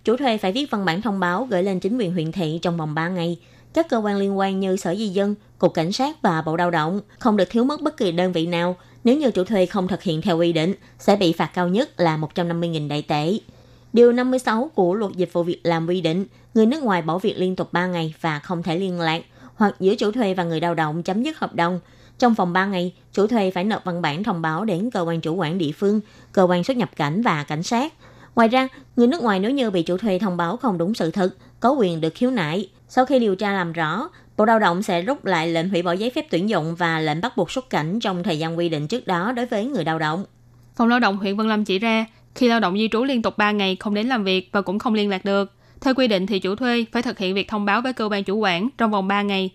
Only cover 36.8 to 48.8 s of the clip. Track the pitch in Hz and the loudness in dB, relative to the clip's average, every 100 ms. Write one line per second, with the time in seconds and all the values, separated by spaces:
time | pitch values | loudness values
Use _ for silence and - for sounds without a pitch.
36.8 | 170 160 156 151 233 240 175 269 - 180 | -2 0 0 -2 -2 -2 -2 -4 -4 -4
37.8 | 151 220 226 180 180 151 160 165 175 156 | -2 -2 -2 -2 -2 -2 -2 -2 -2 -2
38.8 | 151 247 214 175 202 240 247 220 240 262 | -4 -6 -2 -2 -2 -4 -2 -2 -2 -4
39.8 | 160 160 156 170 196 _ - - - - | -2 -2 -2 -2 -6 _ -20 -20 -20 -2
40.8 | 233 247 220 196 196 202 220 214 208 190 | 2 4 2 0 -4 -2 0 0 0 0
41.8 | 226 220 220 - - - 247 233 190 196 | 2 0 -2 -10 -18 0 2 2 2 0
42.8 | 220 220 269 254 214 202 208 208 190 185 | 0 0 0 0 -2 0 0 2 0 -2
43.8 | 214 208 233 247 190 185 185 202 190 208 | -2 -2 0 -2 0 0 0 -4 -2 -2
44.8 | 247 214 208 190 196 196 196 _ - - | 0 0 0 -2 0 0 0 _ -20 -4
45.8 | 277 262 254 196 190 196 185 214 254 233 | 0 2 2 2 0 -2 -2 -2 0 0
46.8 | 226 233 240 - 185 196 180 214 202 208 | -2 -2 -4 -4 -2 -2 -4 -4 0 0
47.8 | 254 247 214 202 196 214 208 170 233 - | -2 -4 -4 -2 -2 0 0 0 -2 -2